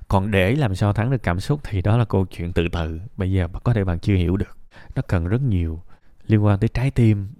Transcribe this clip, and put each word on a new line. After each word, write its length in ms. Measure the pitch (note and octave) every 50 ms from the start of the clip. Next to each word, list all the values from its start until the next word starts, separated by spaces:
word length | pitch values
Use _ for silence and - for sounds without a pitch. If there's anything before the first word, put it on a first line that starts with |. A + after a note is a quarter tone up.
| -
Còn 240 | - A2 G2 F#2+ A2
để 240 | G#2 G2 F2+ F#2 B2+
làm 200 | D#3 D3 G2 F#2+
sao 180 | F2+ G#2+ G#2 G2+
thắng 180 | G#2+ G#2+ B2
được 120 | C#3 A#2+ -
cảm 160 | F#2 F2 F#2
xúc 200 | - - D3 D3 -
thì 180 | - - F#2+
đó 160 | F2+ G#2+ A2
là 80 | A#2+ A#2+
câu 200 | - - G2 F#2+
chuyện 280 | - - - E2+ F2 F2+
từ 140 | F2+ E2+ E2+
từ. 280 | E2 E2+ E2 D#2+ D#2+ D#2+ F#2 - -
Bây 140 | - F#2+ F#2
giờ 160 | F#2+ F#2 F2+ E2+ - - -
có 100 | A#2+ A#2
thể 100 | G#2+ G2
bạn 160 | F#2 F2 E2
chưa 160 | - G#2+ G2+
hiểu 220 | F#2 E2+ F2 F2+
được. 200 | G#2 - - - - - - - - - - -
Nó 60 | C3+ -
cần 200 | - - F2 E2
rất 140 | F2 G#2 B2
nhiều 400 | C#3 B2+ G2 F2+ E2+ D#2+ D#2+ E2+ - - - - - - - - -
liên 180 | - A2 G#2+ G#2
quan 140 | G#2 G2+ G2
tới 80 | G#2+
trái 240 | A2+ - B2 B2 C#3
tim 360 | - - A#2+ A2 G#2+ G2+ G2 G2+ C3